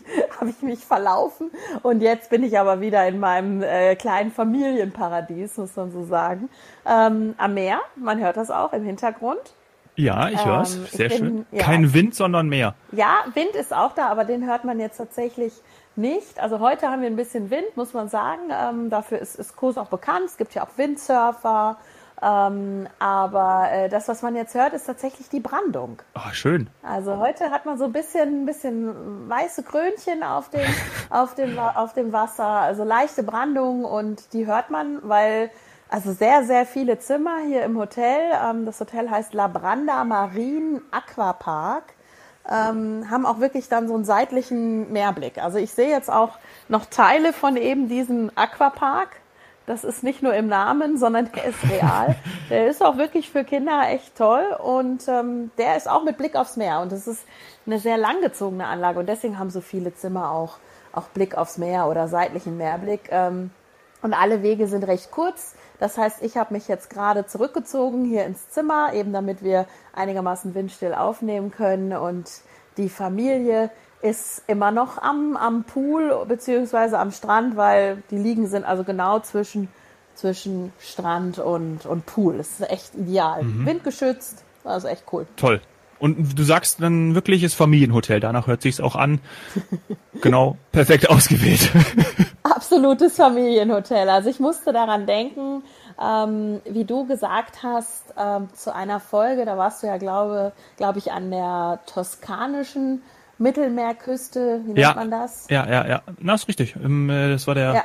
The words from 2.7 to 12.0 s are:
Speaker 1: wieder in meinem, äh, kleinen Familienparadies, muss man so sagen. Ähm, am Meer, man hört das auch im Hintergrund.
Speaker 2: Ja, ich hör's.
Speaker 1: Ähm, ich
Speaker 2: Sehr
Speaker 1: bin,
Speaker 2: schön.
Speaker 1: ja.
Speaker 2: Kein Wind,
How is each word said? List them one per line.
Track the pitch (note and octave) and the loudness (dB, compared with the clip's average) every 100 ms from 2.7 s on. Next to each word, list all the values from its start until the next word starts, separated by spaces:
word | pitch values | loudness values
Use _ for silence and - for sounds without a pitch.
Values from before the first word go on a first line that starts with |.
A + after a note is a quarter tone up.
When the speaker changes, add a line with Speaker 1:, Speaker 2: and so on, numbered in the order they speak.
| F#3+ | 2
Speaker 1:
wieder | G#3+ G3+ F#3 | 2 4 4
in | F#3+ | 2
meinem, | F#3+ F3+ G3 G3 | 2 2 0 -2
äh, | F#3+ F3+ F#3 F#3 | 0 4 4 2
kleinen | A3+ F#3+ G#3+ | 0 0 0
Familienparadies, | A3+ A3+ C4 C#4 B3+ G3 G3 F3 E3+ E3 E3+ G3+ - | -2 0 2 0 0 -2 -4 -4 -4 -6 -8 -8 -8
muss | F#3+ - | -10 -8
man | F3+ | -8
so | F3 F3 | -10 -4
sagen. | E3+ E3+ F#3 B3+ - - - - | -2 0 -4 -10 -14 -20 -8 2
Ähm, | A3+ A3 A3 A3 A3 | 4 4 2 -2 -2
am | G3+ | -2
Meer, | G3+ F#3 A3 C#5+ C#4 | 0 -2 -2 -4 -6
man | A#3 G#3+ | -4 0
hört | F3+ G#3+ | 0 -2
das | A3+ | -2
auch | - - | -2 -2
im | G#3+ | -4
Hintergrund. | G#3 G3 A#3 A3+ A3+ F4+ C5+ _ _ _ _ - | -6 -4 -4 -4 -6 -6 -10 _ _ _ _ -2
Speaker 2:
Ja, | C3+ G2 F3 | 0 2 0
ich | G#3 G#3 | 0 2
hör's. | A2+ F#3 F#3 | 2 0 -4
Speaker 1:
Ähm, | |
ich | F#3 | -8
Speaker 2:
Sehr | - A#3 | -2 0
Speaker 1:
bin, | A#3 | 0
Speaker 2:
schön. | A#3 A3 - | 0 -4 -4
Speaker 1:
ja. | G#3 | -2
Speaker 2:
Kein | F3 E3 D3+ | 2 4 6
Wind, | D3 | 6